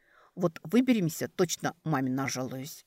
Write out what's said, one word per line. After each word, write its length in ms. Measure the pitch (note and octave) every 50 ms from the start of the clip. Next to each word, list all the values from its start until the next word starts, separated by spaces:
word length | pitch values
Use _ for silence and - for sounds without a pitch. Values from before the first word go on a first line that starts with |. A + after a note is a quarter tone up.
| _ _ _ _ _ _ -
Вот 240 | - F#3 E3+ - - -
выберемся, 640 | D#3+ G3 A#3+ C4 B3+ B3 A3 F3 D#3+ - - C#3 E3+
точно 480 | _ - F#3+ E3+ - - - C#3 - _ -
маме 280 | D#3+ D#3 C3+ C3+ B2+
нажалуюсь. 760 | B2+ C3+ C3+ B2 B2+ B2+ C3 A#2+ B2+ C3 C3 - - - -